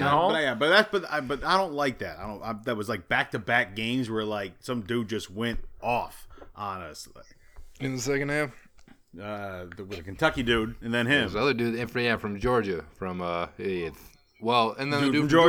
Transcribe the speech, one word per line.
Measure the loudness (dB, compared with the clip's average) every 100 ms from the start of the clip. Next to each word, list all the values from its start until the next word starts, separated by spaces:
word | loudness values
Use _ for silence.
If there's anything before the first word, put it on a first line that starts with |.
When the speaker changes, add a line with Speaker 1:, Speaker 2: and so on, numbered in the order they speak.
| 4
Speaker 1:
Yeah. |
Speaker 2:
Hall? | 4 4
Speaker 3:
but | 2
yeah, | 0 2
but | 4
that's, | 6 4
but | 0 -2
I, | -4
but | -2 -2
I | 2 2
don't | 2
like | 0 0 -2
that. | -6 -8
I | -10
don't. | -8
I, | -8 -6 -4
that | -2
was, | -2
like, | -4 0
back-to-back | 0 0 -4 2 2 2 -2
games | -2 0 0
where, | -2
like, | -2 -2 -4 -8
some | -6 -6
dude | -2 -2 0
just | -4 -4
went | -4 -2 -2 -4 -6
off | 0 0 -2 -8 -18 -18 -16 -8
on | -6 -6
us. | -10 -12 -16 -20 -20 -20 -20 -18 -16 -8
Speaker 1:
In | -6 -4
the |
second | -2 -2 0
half. | -2 -2 -6 -20 -20 -20 -20 _ -14
Speaker 3:
Uh, | -10 -8 -8 -10 -10 -12
the, | -10
the | -10
Kentucky | -10 0 0 2
dude, | 2 2 2 -4
and | -2
then | 0 4
him. | 2
Speaker 1:
There's | 2
the | 2
other | 2
dude, | 2 0 -2
and | -2
from, | 0
yeah, | 2 2
from | -2 -2
Georgia, | 2 2 2 -2 -6 -8
from, | -6 -4
uh, | -2 -2 -4 -4
yeah, | -2 -2 -4 -8 -18 -20 _ _
well, | 2 4 4 0
and | -2
then | 0
the | 2
Speaker 3:
Dude |
Speaker 1:
dude | 2
Speaker 3:
from | 6
Speaker 1:
from |
Speaker 3:
Georgia | 8